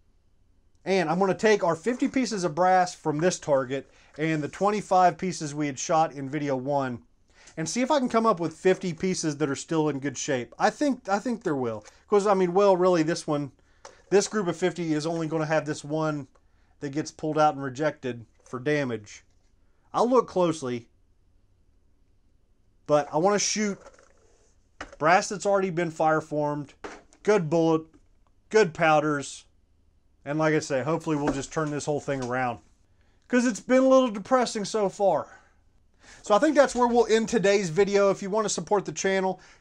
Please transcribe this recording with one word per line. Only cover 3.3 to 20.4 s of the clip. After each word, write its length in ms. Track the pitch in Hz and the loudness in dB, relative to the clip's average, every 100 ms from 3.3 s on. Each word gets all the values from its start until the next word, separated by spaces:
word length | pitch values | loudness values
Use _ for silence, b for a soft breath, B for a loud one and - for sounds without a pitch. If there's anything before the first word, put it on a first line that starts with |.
| 175 | 0
target 500 | - 139 127 135 - b b - | 0 0 0 -6 -8 b b -6
and 240 | 160 156 | -2 -2
the 60 | 143 | -6
twenty-five 680 | - 196 208 - 185 180 160 | -2 -2 0 2 4 4 2
pieces 380 | 185 - 151 | -4 -6 -8
we 120 | 147 147 | -4 -6
had 120 | 135 | -6
shot 340 | - 160 160 | 0 2 0
in 160 | 135 135 | -2 -8
video 280 | 147 143 131 | -6 -2 -2
one 460 | 127 143 131 120 - _ _ b b - | -2 -2 -2 -6 -14 _ _ b b -10
and 120 | 160 | -6
see 140 | 240 | -2
if 80 | 254 | 0
I 80 | 302 | 0
can 100 | 247 | 0
come 180 | 226 226 | 2 2
up 140 | 180 | 0
with 120 | 165 | -4
fifty 400 | - 185 185 185 | 0 2 2 -2
pieces 440 | 156 190 180 160 139 | -4 -4 -2 -4 -2
that 120 | 147 | -4
are 80 | 135 | -4
still 320 | - 165 151 | -4 -2 0
in 120 | 139 | -2
good 180 | 139 123 | -6 -6
shape. 360 | - 131 120 - | -4 -4 -4 -2
I 120 | 196 | -2
think, 380 | 214 294 247 - | 0 -2 -2 -4
I 100 | 196 | -4
think 260 | 247 233 | -4 -6
there 100 | 180 | -4
will. 300 | 139 120 107 B B _ | -2 -4 -6 B B _
'Cause, 180 | 208 202 | 2 4
I 80 | |
mean, 180 | 190 180 | 2 2
well, 240 | 180 202 180 | 4 4 4
really, 260 | 185 175 | 4 4
this 240 | 156 170 - | 2 -2 -4
one, 260 | 147 139 - B B B B _ | -4 -4 -12 B B B B _
this 180 | 196 202 | 2 2
group 200 | 214 180 | -2 -2
of 80 | 165 | -2
fifty 360 | 180 170 165 | -2 -2 -2
is 140 | 151 156 | -2 -2
only 220 | 165 160 | -4 -4
gonna 180 | 160 151 | -4 0
have 200 | 156 147 | -2 -2
this 180 | 143 | -6
one 420 | 143 156 156 151 131 _ _ _ _ _ | -6 -4 -2 -4 -10 _ _ _ _ _
that 100 | 147 | -8
gets 220 | 139 151 | -6 -8
pulled 260 | - 156 156 | -8 -4 2
out 160 | 151 | 2
and 80 | 139 | 2
rejected 640 | 135 123 151 - 127 120 110 _ | -6 -4 -4 -4 -8 -8 -14 _
for 140 | _ 127 | _ -8
damage. 680 | 131 151 131 113 101 - _ _ _ _ _ _ _ | -2 -2 -2 -6 -10 -20 _ _ _ _ _ _ _
I'll 160 | 143 226 | 0 2
look 160 | 254 - | 2 2
closely, 640 | 185 | 0